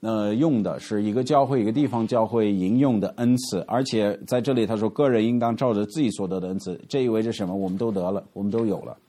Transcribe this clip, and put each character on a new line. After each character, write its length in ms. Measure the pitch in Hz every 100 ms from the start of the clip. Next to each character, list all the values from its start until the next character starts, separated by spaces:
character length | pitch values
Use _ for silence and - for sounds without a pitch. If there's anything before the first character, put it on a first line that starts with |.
呃， 340 | 110 110 104
用 280 | 110 160 127
的， 160 | 92 69
是 240 | - 107
一 120 | 104
个 100 | 107
教 220 | 127 147 135
会 160 | 135
一 20 |
个 80 | 107
地 140 | 117 139
方 200 | 120 110
教 200 | 123 110
会 260 | 117 107
应 240 | 101 92 120
用 240 | 139 113
的 80 | 92 -
恩 180 | 120 123
赐。 260 | 127 98 -
而 160 | 117
且 320 | 135 113 104 101 -
在 120 | 127
这 140 | 113
里 140 | 127 107
他 100 | 110
说， 100 | 107
“个 180 | - 147
人 160 | 117
应 140 | 110 120
当 180 | 117 113
照 160 | 131
着 140 | 104 104
自 120 | 160
己 120 | 135
所 180 | 95 98
得 100 | 92
的 100 | 90
恩 100 | 95
赐。” 200 | 95 90 -
这 160 | 143
意 60 | 127
味 140 | 110
着 100 | 110
什 160 | 113 98
么？ 60 |
我 160 | 95 95
们 80 | 95
都 120 | 117
得 200 | 98 90
了， 120 | 98 -
我 80 | -
们 100 | 101
都 140 | 110 113
有 120 | 92
了 140 | 57 -